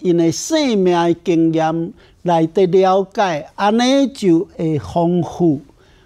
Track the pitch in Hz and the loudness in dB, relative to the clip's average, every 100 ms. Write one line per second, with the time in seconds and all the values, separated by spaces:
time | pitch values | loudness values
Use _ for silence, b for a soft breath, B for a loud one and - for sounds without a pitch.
0 | 185 170 165 - - 311 277 208 180 170 | -2 2 0 -2 -4 -2 0 0 2 2
1 | 170 170 - 165 165 160 160 165 170 b | 0 -2 -2 0 0 0 -2 -4 -8 b
2 | b b 175 165 160 208 185 185 190 196 | b b -2 0 0 0 2 2 2 2
3 | 190 - 190 151 - - 202 233 247 277 | -2 -2 -2 -2 -8 -2 0 2 2 2
4 | 269 - 196 165 170 - 160 151 - 175 | 0 0 0 2 0 -6 -4 -4 -4 -2
5 | 170 175 151 - 170 139 - b b b | 0 0 -4 -2 0 0 -8 b b b